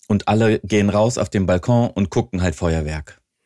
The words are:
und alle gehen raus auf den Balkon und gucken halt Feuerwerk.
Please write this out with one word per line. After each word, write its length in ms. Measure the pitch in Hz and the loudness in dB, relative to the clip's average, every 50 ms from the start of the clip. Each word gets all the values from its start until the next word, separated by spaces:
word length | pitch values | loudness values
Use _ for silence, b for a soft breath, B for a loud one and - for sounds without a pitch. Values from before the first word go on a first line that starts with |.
| _ - | _ -2
und 200 | 107 101 - 101 | -2 -2 0 0
alle 320 | 104 110 - 107 107 - | 2 2 4 2 2 0
gehen 280 | - 90 110 104 101 101 | -2 0 0 2 2 2
raus 280 | 101 104 110 120 - - | 2 2 2 2 0 -2
auf 120 | - - | -4 -2
den 160 | - 104 95 | -2 -2 0
Balkon 440 | 87 92 87 - - 120 120 120 - | 0 0 0 0 2 2 2 2 0
und 200 | - 98 101 - | 0 -2 -2 -2
gucken 320 | - 120 - - - 90 | 0 -2 -2 -2 -2 -2
halt 120 | 92 90 78 | -2 -2 -2
Feuerwerk. 640 | - 87 85 82 80 76 78 78 78 - - - _ _ _ _ _ _ | -2 -2 -2 -2 -2 -2 -4 -6 -8 -10 -14 -18 _ _ _ _ _ _